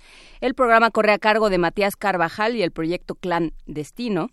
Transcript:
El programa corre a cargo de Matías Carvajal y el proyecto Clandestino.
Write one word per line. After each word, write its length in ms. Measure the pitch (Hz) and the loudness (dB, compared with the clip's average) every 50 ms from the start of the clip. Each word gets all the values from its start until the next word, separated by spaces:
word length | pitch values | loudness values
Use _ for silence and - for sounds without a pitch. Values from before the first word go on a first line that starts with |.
| - - - - - - - - | -20 -20 -20 -20 -20 -20 -12 -6
El 140 | - 254 269 | -6 -6 -2
programa 360 | - 262 233 226 226 233 226 | 0 2 4 6 6 4 4
corre 220 | - 226 208 214 208 | 2 2 2 2 2
a 60 | 190 | 2
cargo 300 | - 220 214 220 214 214 | 2 2 2 4 2 2
de 80 | 190 175 | 2 2
Matías 380 | 175 165 - - 196 202 196 | 0 0 0 0 -2 -2 -2
Carvajal 640 | - - 202 185 180 165 165 - - 214 226 247 233 | -2 -2 -2 0 0 0 -2 -2 -2 -4 -2 -2 -2
y 60 | 185 | -2
el 80 | 160 - | -2 -2
proyecto 420 | - 165 160 175 175 - - 190 | -4 -4 -4 -4 -6 -6 -10 -12
Clandestino. 1120 | - - 185 175 170 170 160 - - - - 156 147 151 - - - 240 240 208 170 156 254 | -10 -4 -2 -2 -2 -2 -4 -6 -10 -16 -12 -10 -10 -10 -12 -12 -10 -6 -4 -2 -2 -4 -4